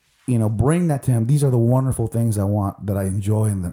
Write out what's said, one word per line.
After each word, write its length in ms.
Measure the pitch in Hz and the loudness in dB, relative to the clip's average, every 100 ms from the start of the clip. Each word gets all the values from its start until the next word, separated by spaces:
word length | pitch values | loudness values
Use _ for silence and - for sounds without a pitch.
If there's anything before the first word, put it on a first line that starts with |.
| _ _ - | _ _ -2
you 120 | 120 | 0
know, 100 | 110 | 0
bring 400 | 107 120 170 175 | 2 2 2 0
that 140 | 139 | -2
to 60 | - | 0
him. 160 | 120 113 | 0 2
These 180 | 147 | 2
are 60 | 139 | 2
the 80 | 123 | 2
wonderful 480 | 117 127 131 - 113 | 2 2 0 -2 -2
things 320 | 113 117 104 | 0 0 0
I 60 | |
want, 420 | 98 104 98 - 95 | 0 0 -2 -4 -4
that 100 | 98 | -2
I 80 | |
enjoy 420 | 98 98 98 107 110 | -2 -2 0 0 0
in 160 | 98 | -2
the, 60 | 87 | -4